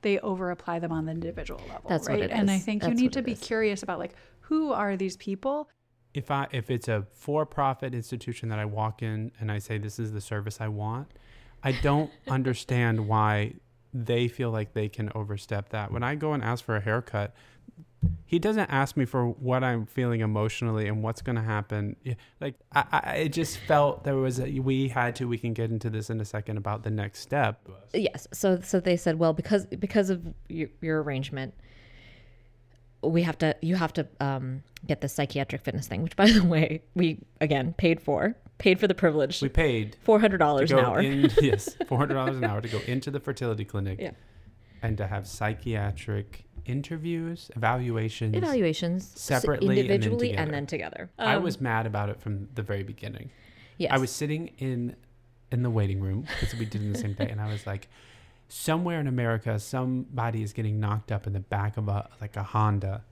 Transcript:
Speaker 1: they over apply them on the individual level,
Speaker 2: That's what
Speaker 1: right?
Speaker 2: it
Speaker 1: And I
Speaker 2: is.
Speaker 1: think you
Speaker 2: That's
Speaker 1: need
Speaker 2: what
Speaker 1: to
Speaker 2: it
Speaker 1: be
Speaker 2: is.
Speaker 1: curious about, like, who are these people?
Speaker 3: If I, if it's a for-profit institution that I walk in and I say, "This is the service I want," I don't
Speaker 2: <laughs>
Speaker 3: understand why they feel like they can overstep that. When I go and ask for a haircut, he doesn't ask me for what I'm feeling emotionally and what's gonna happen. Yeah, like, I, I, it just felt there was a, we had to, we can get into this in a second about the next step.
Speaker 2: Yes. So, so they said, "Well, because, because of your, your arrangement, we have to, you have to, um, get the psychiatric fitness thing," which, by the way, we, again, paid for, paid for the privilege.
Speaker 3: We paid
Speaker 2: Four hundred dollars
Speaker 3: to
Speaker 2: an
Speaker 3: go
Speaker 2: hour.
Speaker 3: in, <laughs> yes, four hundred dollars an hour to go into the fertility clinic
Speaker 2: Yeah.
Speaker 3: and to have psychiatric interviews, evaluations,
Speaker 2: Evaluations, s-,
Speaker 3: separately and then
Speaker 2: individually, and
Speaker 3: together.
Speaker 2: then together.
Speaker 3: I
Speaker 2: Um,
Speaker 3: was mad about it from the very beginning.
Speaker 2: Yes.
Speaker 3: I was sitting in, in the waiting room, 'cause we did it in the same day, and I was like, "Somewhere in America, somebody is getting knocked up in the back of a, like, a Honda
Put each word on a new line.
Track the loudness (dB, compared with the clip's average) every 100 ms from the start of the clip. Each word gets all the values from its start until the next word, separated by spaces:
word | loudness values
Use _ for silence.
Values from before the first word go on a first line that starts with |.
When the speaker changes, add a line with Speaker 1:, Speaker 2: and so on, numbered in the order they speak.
Speaker 1:
they | 2 0
over | 0 -2 -2
apply | -4 -4 -4
them | -2
on | -4 -4
the |
individual | -4 -6 -8 -10 -10 -12
level, | -14 -2
Speaker 2:
That's | -2 0
what | 0
Speaker 1:
right? |
Speaker 2:
it | 0
Speaker 1:
And | 2 4
I | 2
Speaker 2:
is. | 0
Speaker 1:
think | 0
you | 2
Speaker 2:
That's | 4
Speaker 1:
need | 4
Speaker 2:
what |
Speaker 1:
to | 2
Speaker 2:
it | -2
Speaker 1:
be |
Speaker 2:
is. | -4
Speaker 1:
curious | -2 0 2 0
about, | -4 -6
like, | -6 -12 -20 -20
who | -2 0 2
are | 0 0 0
these | -2 -4
people? | -6 -4 -2 -4 -6 _ _ _ _
Speaker 3:
If | -8 -2
I, | -2 -2
if | -4 -2
it's | -2 0
a | -2 -2
for-profit | -10 -2 0 0 0 0 0 -4
institution | -6 -6 -8 -8 -6 -4
that | -4
I | -2
walk | -2 -4 -2
in | -4 -4 -6 -6
and | -4
I | -4
say, | -4 -6
"This | -6 -6
is | -6
the | -6
service | -4 -6 -6 -6
I | -6
want," | -4 -4 -6 -8 -16 -20 -20 -20 -6
I | -2
don't | 0 4 4 2 -6
Speaker 2:
<laughs> | -2
Speaker 3:
understand | 0 0 -2 0 2 2 2 2
why | 4 4 4 0 -6 _ _ _
they | -8 0 2 2
feel | 0 -2
like | -2 -2
they | -2 -4
can | -2 -6
overstep | -4 -6 -6 -4 -6 -4
that. | -6 -4
When | -2
I | -2 -2
go | 0
and | 0
ask | 0 -2
for | -2 -2
a |
haircut, | 2 0 0 -4 -4 -6 -20 -20 -20 -20 -20 _ 0 0 0
he | 2
doesn't | 2 2 2
ask | 2 2 2
me |
for | 0 2 0
what | -2 0 2
I'm | 2 0 -2
feeling | -2 0 2
emotionally | 2 2 0 0 -2 0 0
and | -2
what's | -2 -4
gonna | -2 -2
happen. | 0 -2 -2 -4 -4 -6
Yeah, | -8 -8 -10 _
like, | -10 -10 _
I, | 0 2
I, | 0 0 -2
it | -2
just | 0 -4 -6
felt | 2 4 4 2 -2
there | 0
was | 0 0
a, | -2 -2
we | 0 2 2
had | 2 0 0
to, | -4
we | -2
can | -2
get | -2 -2
into | -2 -2
this | -4 -4
in | -4
a | -4
second | -6 -4 -4
about | -4 -4
the | -4
next | -4 -4 -8
step. | -4 0 0 0 -14 -20 -6
Speaker 2:
Yes. | -2 -2 -4 -14
So, | 0 2 2
so | 2 0
they | 2 2
said, | 2 2
"Well, | 2
because, | 2 2 0 0
because | -6 0 2 2
of | 0 -4 -12 -10
your, | -6 -6 -6
your | -2 -2
arrangement, | 0 -4 -4 -6 -8 -12 -20 -20 -20 -20 -20 -20 -20 -20 -20 _ _ -20 -20 _
we | 0 2
have | 2 2
to, | 0 0
you | 0 0
have | 0
to, | -2 -6 -2
um, | -2 -2 -4 -8 -12 -18 -4
get | -2
the | -2
psychiatric | -2 -2 -2 -4 -4
fitness | -4 -4 -4
thing," | -4
which, | -4 6
by | 8
the | 8
way, | 6 4 2 0 -6 0
we, | 0 0 -10 -2
again, | 0 2 0 2
paid | 4 4
for, | 2 0 0 -2 -14 2
paid | 4 6
for | 4
the | 4
privilege. | 4 4 2 0
Speaker 3:
We | 0
paid | 4 4 4 0 -2
Speaker 2:
Four | 6 8
hundred | 8 6
dollars | 4 6 6
Speaker 3:
to | 6
Speaker 2:
an |
Speaker 3:
go | 6
Speaker 2:
hour. | 4
Speaker 3:
in, | 4 6 6 8
<laughs> |
yes, | 6 4 0 -6 0
four | 2
hundred | 2 2
dollars | 0 0
an |
hour | 0 0
to | -2
go | -4 -2
into | -2 -2
the | -6
fertility | -6 -4 -2 -2 -2
clinic | -4 -4 -4
Speaker 2:
Yeah. | -6 -10 -20 -20 -20 -20 -20 -6
Speaker 3:
and | -2 -2
to | -2
have | -4 -6
psychiatric | -4 -4 -4 -4 -2 -2 -4 -4 -4 -6 -12 -18 -14 -6
interviews, | -6 -4 -6 -4 -4 -4 -8 -10 -2
evaluations, | 0 2 0 0 -2 -2 0 2
Speaker 2:
Evaluations, | 2 2 2 2 -2 -2 -6 -12
s-, |
Speaker 3:
separately | 0 0 2 2 4 4
and | 4
then | 4
Speaker 2:
individually, | 4 2 0
and | 0
Speaker 3:
together. | -2
Speaker 2:
then | -2 -4
together. | -6 -6 -10 -14 -4
Speaker 3:
I | 0 2
Speaker 2:
Um, |
Speaker 3:
was | 2 -2
mad | 0 0 0
about | -2 -2
it | -4
from | -6 -6 -6 -8
the |
very | -4 -4
beginning. | -6 -10 -12 -12 -14 -18 -20 -20 -20 -6
Speaker 2:
Yes. | 0
Speaker 3:
I | 0
was | 0
sitting | -4 -4 -4 -6 -8
in, | -6 -4 -6 -8 -20 -20 _ _ _
in | -2
the | 0
waiting | 2 2 0
room, | -2 -2 -4 -4
'cause | -4 -2
we | -6
did | -4
it | -4
in |
the | -2
same | -4
day, | -2 -4
and | -2
I | -4
was | -4 -6
like, | -8 -10 -20 -20 -20 -20 _ _
"Somewhere | -8 -2 0 0 0
in | 0
America, | 0 2 0 0 -4
somebody | -2 -2 0 -2 -4 -2 -2 -2
is | -4
getting | -2 -2 0
knocked | 0 0 -2
up | -4 -2
in |
the | -4
back | -2 -2 0 -2
of | -2
a, | -2 -4 -10
like, | -10 -8
a |
Honda | -2 2 2 2 0 -6 -8